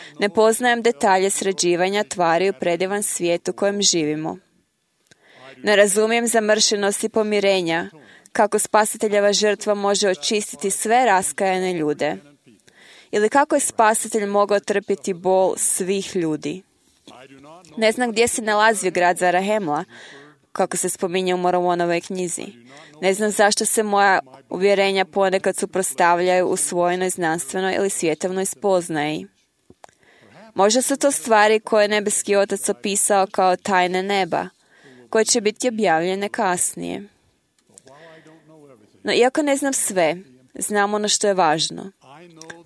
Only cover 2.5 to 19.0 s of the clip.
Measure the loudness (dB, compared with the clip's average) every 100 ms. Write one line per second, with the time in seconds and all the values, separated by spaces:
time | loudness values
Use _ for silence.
2.5 | -2 -2 -2 -2 -4 -6 -4 -2 -2 -4
3.5 | -2 -2 0 0 0 -2 -4 -6 -10 _
4.5 | _ _ _ _ _ _ _ _ -20 -20
5.5 | -6 2 4 6 4 2 2 2 2 2
6.5 | 2 2 0 -2 -2 -2 -2 0 0 2
7.5 | 0 0 -2 -6 -12 -20 -20 -6 0 2
8.5 | 0 0 2 2 -2 -2 2 2 2 0
9.5 | 0 -2 -2 0 0 0 -2 -2 -4 -4
10.5 | -6 -6 -4 0 2 4 2 0 -2 -2
11.5 | -2 -2 -2 -4 -2 -4 -6 -14 _ _
12.5 | -20 _ _ -20 -20 _ 0 2 2 2
13.5 | 0 0 2 2 2 -2 -4 0 0 2
14.5 | 0 -2 -4 -4 -6 -6 -4 0 2 2
15.5 | 0 -4 -2 -2 -4 -4 -4 -4 -4 -6
16.5 | -10 -14 _ _ _ -20 -20 -20 -20 -20
17.5 | -20 -14 0 0 2 0 2 0 0 0
18.5 | 4 4 4 0 2